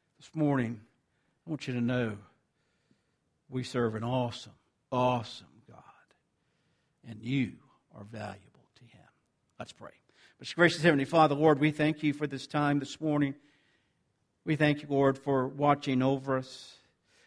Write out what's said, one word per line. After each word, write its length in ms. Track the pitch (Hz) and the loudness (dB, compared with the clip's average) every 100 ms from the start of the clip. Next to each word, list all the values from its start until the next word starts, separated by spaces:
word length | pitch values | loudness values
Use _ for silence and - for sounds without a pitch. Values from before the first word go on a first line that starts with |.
| _ _ | _ _
This 160 | - | -12
morning, 460 | 160 151 139 113 117 101 _ _ _ _ _ - | -2 0 0 -2 -6 -14 _ _ _ _ _ -12
I 40 | |
want 160 | 151 - | -10 -6
you 80 | |
to 60 | 123 | -4
know 380 | 120 127 117 101 101 _ _ _ _ _ _ _ _ _ _ _ - | -2 -2 -2 -6 -14 _ _ _ _ _ _ _ _ _ _ _ -10
we 120 | 131 | -8
serve 320 | 127 127 117 | -6 -2 -2
an 100 | 107 | -2
awesome, 500 | 117 127 120 - - - _ _ - | -4 -2 -2 -6 -16 -20 _ _ -8
awesome 720 | 127 127 123 110 - - - - | -2 0 0 -4 -16 -20 -20 -20
God, 460 | 110 - - _ _ _ _ _ _ _ _ _ _ - | -20 -20 -20 _ _ _ _ _ _ _ _ _ _ -18
and 160 | 110 | -12
you 360 | 113 135 113 - _ _ _ | -4 -2 -2 -6 _ _ _
are 100 | - | -20
valuable 600 | 104 113 104 95 - _ _ _ | -16 -12 -12 -14 -20 _ _ _
to 80 | |
him. 240 | 120 - - _ _ _ _ - | -20 -20 -20 _ _ _ _ -18
Let's 140 | - | -18
pray. 200 | - - - _ _ - - | -18 -20 -20 _ _ -20 -20
Most 160 | 127 - | -6 4
gracious 240 | 170 170 | 4 6
Heavenly 240 | 165 147 | 4 4
Father, 300 | 135 170 156 | 4 4 4
Lord, 260 | 143 156 143 | 6 4 4
we 100 | 151 | 2
thank 320 | 151 151 156 | 2 -2 0
you 120 | 151 | -2
for 120 | 143 151 | -2 -4
this 200 | 135 - | -8 -6
time 320 | 151 147 143 | -2 0 0
this 200 | 135 - | -2 -6
morning. 340 | 156 147 143 139 _ _ _ _ _ _ _ _ _ _ | -2 0 0 -4 _ _ _ _ _ _ _ _ _ _
We 120 | - 151 | -4 2
thank 260 | 147 147 | 2 2
you, 60 | 147 | 0
Lord, 280 | 139 139 135 | 2 4 2
for 300 | - 135 131 | 0 0 0
watching 560 | 139 147 143 - 127 | 0 2 2 0 0
over 340 | 131 135 135 131 | 2 0 -2 -4
us. 420 | 127 - - - _ _ _ _ | -4 -14 -20 -20 _ _ _ _